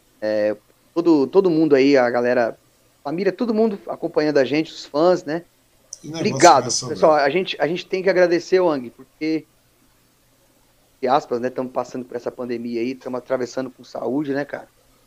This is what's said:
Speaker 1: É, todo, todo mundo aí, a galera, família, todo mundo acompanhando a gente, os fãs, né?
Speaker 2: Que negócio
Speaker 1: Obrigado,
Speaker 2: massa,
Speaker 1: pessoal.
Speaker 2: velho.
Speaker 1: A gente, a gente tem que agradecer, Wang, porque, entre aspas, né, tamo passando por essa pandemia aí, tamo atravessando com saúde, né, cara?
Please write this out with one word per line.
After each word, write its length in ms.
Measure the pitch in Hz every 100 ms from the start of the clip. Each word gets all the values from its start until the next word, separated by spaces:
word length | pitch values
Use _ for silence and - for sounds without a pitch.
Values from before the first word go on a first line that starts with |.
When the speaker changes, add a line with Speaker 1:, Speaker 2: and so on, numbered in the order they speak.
| _ _
Speaker 1:
É, 360 | 107 107 107 104 _ _ _ 170
todo, 320 | 170 151 131
todo 220 | 185 185
mundo 260 | 160 156 135
aí, 200 | 139 139
a 140 | 120
galera, 480 | 123 123 127 113 - _ _ _ _
família, 280 | 143 165 196
todo 220 | 185 233
mundo 240 | 214 226 202 -
acompanhando 500 | - 170 165 151 143
a 60 | 123
gente, 260 | 151 156
os 140 | - -
fãs, 380 | 143 175 175 143
né? 180 | 165 170 _ _ _ - -
Speaker 2:
Que 60 | 151
negócio 200 | 165 -
Speaker 1:
Obrigado, 360 | 131 170 139
Speaker 2:
massa, 240 | 120 104 127
Speaker 1:
pessoal. 260 | 151 175 151
Speaker 2:
velho. 100 | 143
Speaker 1:
A 40 |
gente, 260 | 170 185 -
a 80 | 147
gente 180 | 175 -
tem 160 | 190
que 80 | 185
agradecer, 500 | 180 175 170 - 185
Wang, 280 | 180 143 120
porque, 560 | - 131 - 156 160 151 _ _ _ _ _ _ _ _ _ _ _ _ _ _ -
entre 100 | 123
aspas, 320 | 143 - 123
né, 100 | 127
tamo 200 | 127 127
passando 340 | 127 123 131 123
por 120 | 123
essa 140 | 123
pandemia 500 | 123 123 120 120 117
aí, 120 | 120 127
tamo 220 | 131 127
atravessando 520 | - 131 120 - 131
com 140 | -
saúde, 500 | 120 - 117 139 143
né, 100 | 139
cara? 240 | 143 - - _ _ _